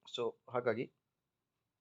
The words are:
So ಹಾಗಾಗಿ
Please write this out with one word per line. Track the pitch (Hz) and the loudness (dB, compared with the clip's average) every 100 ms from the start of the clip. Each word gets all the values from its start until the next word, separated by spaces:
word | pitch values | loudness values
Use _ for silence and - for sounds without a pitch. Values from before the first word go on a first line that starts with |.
| - | -12
So | - 117 - - | -4 -4 -4 -4
ಹಾಗಾಗಿ | 123 120 110 - _ _ _ _ _ _ _ _ _ | 0 2 2 -2 _ _ _ _ _ _ _ _ _